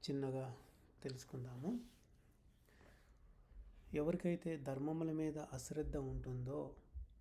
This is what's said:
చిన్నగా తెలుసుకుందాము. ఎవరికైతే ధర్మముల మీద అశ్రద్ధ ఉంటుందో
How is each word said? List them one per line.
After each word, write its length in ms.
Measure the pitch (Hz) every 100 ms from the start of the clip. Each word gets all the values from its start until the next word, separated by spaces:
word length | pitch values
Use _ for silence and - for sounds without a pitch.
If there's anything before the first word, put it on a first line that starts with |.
| -
చిన్నగా 480 | 139 135 131 123 120 - - - -
తెలుసుకుందాము. 960 | 135 127 - 131 123 123 156 240 - - - - - - - - - - - - - - - - - - - - -
ఎవరికైతే 640 | 147 151 175 180 170 170 156
ధర్మముల 540 | 135 135 147 160 160
మీద 260 | 156 156 151
అశ్రద్ధ 580 | 147 127 - 147 147 151
ఉంటుందో 800 | 131 131 127 127 123 147 139 - - - - -